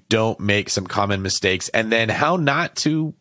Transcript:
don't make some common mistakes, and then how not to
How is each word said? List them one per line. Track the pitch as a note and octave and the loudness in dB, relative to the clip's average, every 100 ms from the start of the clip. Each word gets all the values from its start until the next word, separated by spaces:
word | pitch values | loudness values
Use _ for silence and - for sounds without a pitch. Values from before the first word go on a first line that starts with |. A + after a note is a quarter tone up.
| - | 0
don't | A2+ A2 - | 2 2 0
make | G2+ G2+ F#2+ | 0 0 0
some | - F2+ | -4 -2
common | - G2+ G2 | -2 0 0
mistakes, | F#2+ - G2 F#2 - | -2 0 0 0 0
and | - A2 | -2 2
then | A2+ A2+ | 0 0
how | F2+ D3 F3+ | 0 0 2
not | C#3+ C#3+ E3 - | 2 0 -2 -2
to | D#3+ D#3 D#3 - | 0 0 -2 -6